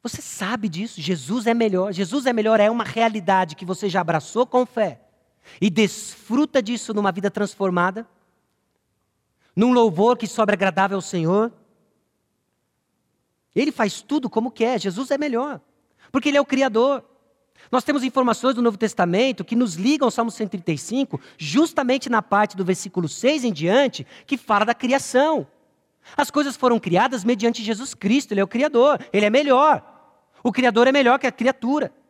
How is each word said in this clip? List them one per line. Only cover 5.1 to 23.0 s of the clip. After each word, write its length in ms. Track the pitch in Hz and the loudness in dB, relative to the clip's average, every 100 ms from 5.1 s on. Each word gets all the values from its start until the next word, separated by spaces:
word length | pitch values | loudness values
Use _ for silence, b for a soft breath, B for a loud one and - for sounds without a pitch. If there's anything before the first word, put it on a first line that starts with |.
| _ _ _ B B | _ _ _ B B
e 80 | 202 | 0
desfruta 960 | 170 208 - - - - 240 302 277 | 2 0 0 -16 -18 -4 0 2 0
disso 320 | 208 240 - | -2 -8 -4
numa 160 | 208 202 | -2 -2
vida 180 | 180 196 | -2 -4
transformada, 800 | 208 202 - 190 175 180 190 233 _ _ _ _ _ _ _ _ _ _ _ _ _ _ | -2 -6 -2 -2 0 0 -2 -16 _ _ _ _ _ _ _ _ _ _ _ _ _ _
num 180 | - 240 | 0 4
louvor 440 | 247 226 160 220 240 | 4 4 4 2 2
que 120 | 214 | -4
sobra 260 | - 208 | -2 0
agradável 420 | 202 196 175 190 190 | 2 0 0 0 -2
ao 60 | |
Senhor. 500 | - 180 160 196 226 _ _ _ _ _ _ _ _ _ _ _ _ _ _ _ _ _ _ _ _ | -4 -4 0 0 0 _ _ _ _ _ _ _ _ _ _ _ _ _ _ _ _ _ _ _ _
Ele 160 | - 285 | -2 -2
faz 300 | 247 214 - | 0 -4 -4
tudo 300 | - 294 254 | -4 -4 -2
como 200 | 220 233 | -4 -4
quer, 300 | - 226 240 | -2 -2 0
Jesus 300 | 196 180 262 | -4 -6 -4
é 80 | 285 | -2
melhor, 420 | 294 233 285 233 _ _ _ b b | -2 -4 -4 -8 _ _ _ b b
porque 200 | 269 294 | -2 0
Ele 80 | 285 | 0
é 20 | |
o 60 | 285 | 2
Criador. 580 | 269 269 214 262 269 _ _ _ _ _ b b | 0 0 2 0 0 _ _ _ _ _ b b
Nós 140 | 247 | -4
temos 180 | 240 285 | 0 -2
informações 520 | 254 269 254 220 254 | 0 0 0 0 0
do 80 | 240 | 2
Novo 160 | 240 202 | 0 0
Testamento 680 | 220 - 175 180 269 226 | -4 0 0 2 0 -2
que 100 | 185 | -4
nos 200 | 226 247 | 0 0
ligam 320 | 160 208 294 262 | 0 0 2 0
ao 40 | |
Salmo 200 | - 135 | 0 -4
cento 240 | - 180 | -4 -8
e 40 | 190 | -6
trinta 140 | 170 | -4
e 60 | 151 | -6
cinco, 420 | - 247 269 143 B B | -4 -4 -4 -6 B B
justamente 720 | 151 190 320 - 254 262 - | -4 0 0 0 0 -2 0
na 140 | 226 | -2
parte 340 | 202 202 208 185 | 2 0 0 -2
do 80 | |
versículo 440 | 180 185 190 185 | -2 -2 -4 -6